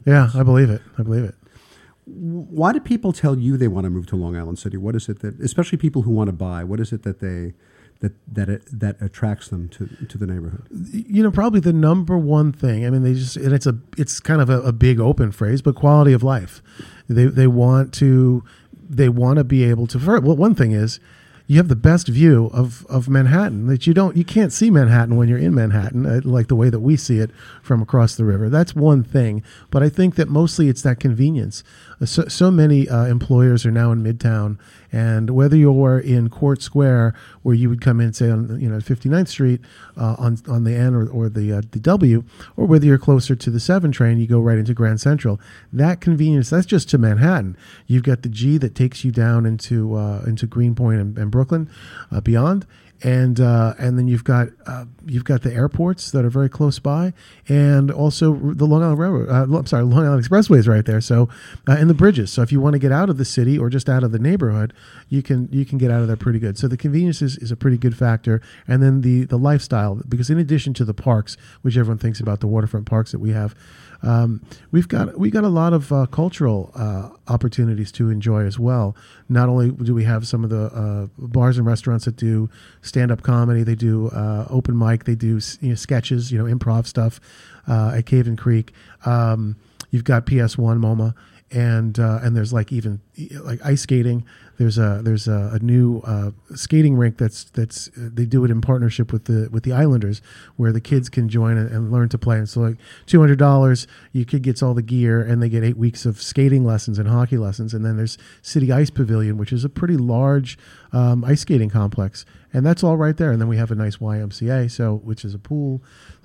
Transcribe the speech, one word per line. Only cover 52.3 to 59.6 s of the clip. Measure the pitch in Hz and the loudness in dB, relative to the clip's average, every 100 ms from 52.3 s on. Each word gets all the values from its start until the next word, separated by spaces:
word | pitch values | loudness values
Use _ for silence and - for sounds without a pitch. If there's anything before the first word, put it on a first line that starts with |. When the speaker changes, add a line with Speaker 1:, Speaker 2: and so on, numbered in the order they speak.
| 117 143 196 - _ _ _ | 2 2 0 -4 _ _ _
Speaker 1:
And, | 127 127 127 120 | -2 0 2 2
uh, | 123 117 113 - | 2 4 2 -2
and | 127 123 | -2 0
then | 123 | 0
you've | 120 | 0
got, | 120 123 120 - - | 0 0 0 -6 -16
uh, | 127 120 - 165 | -16 -16 -18 -6
you've | 123 | -6
got | 123 131 | -2 -2
the | 135 | -2
airports | 117 143 - 175 180 - | -2 -2 0 -2 -4 -4
that | 139 | -2
are | 120 | 0
very | 131 135 | 0 -2
close | - 147 131 | 0 -2 -2
by, | 143 147 180 175 - - - | -4 -2 -4 -6 -18 -16 -2
and | 143 143 143 139 | 2 4 4 2
also | 139 151 - 160 | 0 -2 2 2
r-, | 143 139 | 2 -2
the | 151 151 | 0 2
Long | 151 | 4
Island | 170 151 | 2 0
Railroad, | 175 156 117 | 0 -2 0
uh, | 131 135 | 0 2
lo-, | 156 | 0